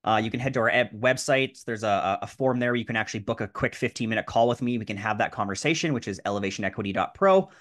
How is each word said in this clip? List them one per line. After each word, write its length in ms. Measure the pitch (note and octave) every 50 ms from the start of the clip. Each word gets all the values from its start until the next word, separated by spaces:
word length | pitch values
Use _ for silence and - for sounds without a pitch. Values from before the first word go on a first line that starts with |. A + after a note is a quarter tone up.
| -
Uh, 160 | - A2 G#2+
you 100 | A2 A2+
can 80 | - B2
head 140 | B2+ C3 B2+
to 60 | B2+
our 80 | A2 A#2
eb-, 300 | - B2 B2 - - G#2
website. 640 | A#2 B2+ B2+ B2 - - C#3 C3 C3 - - - -
There's 180 | - A#2 G#2+ A2+
a, 40 |
a, 320 | G#2+ G2+ F#2+ - F#2+ G2 - -
a 40 |
form 320 | - - - C3+ C3 B2+ B2
there 120 | B2 B2
where 60 | A#2+
you 80 | A#2+ A2+
can 100 | - A2+
actually 240 | A2 G#2+ - - A2
book 220 | G2+ - A2+ -
a 60 | A2
quick 280 | G2 - - - A#2+ -
fifteen 340 | - C3 A#2 - - A#2+ A2
minute 160 | A2+ G#2+ -
call 220 | - - A#2 A#2
with 140 | A#2+ A#2 -
me. 160 | B2+ A#2+ B2
We 80 | A2+ A2
can 120 | G2 G#2
have 200 | G2 G2+ G#2+ A2
that 140 | G#2+ A2 -
conversation, 640 | - - G#2 G2 F#2+ - - D3+ E3 D#3 - D#3+ C#3
which 140 | A#2 -
is 140 | A2 G2 F2+ -
elevation 380 | G2+ G2+ G2+ G2 G2 - - G2+
equity 300 | F#2+ - - G2+ G2+ F#2+
dot 200 | F#2+ F2+ - -
pro. 360 | - G3 G3 F#3+ F#3+ F#3 - - -